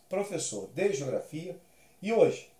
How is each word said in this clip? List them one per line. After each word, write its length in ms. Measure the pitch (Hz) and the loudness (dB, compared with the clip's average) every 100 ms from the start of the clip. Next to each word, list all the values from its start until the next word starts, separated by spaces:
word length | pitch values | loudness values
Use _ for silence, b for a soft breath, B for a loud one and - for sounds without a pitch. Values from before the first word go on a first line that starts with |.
| - | -6
professor 580 | 190 196 - - 98 95 | -4 -2 -4 -6 -6 -6
de 180 | 131 202 | 0 0
Geografia, 680 | 139 131 - - 151 185 - - b b b | 0 -2 -4 -4 -10 -10 -12 -16 b b b
e 100 | 196 | 2
hoje 400 | 226 160 - - | 6 6 4 -8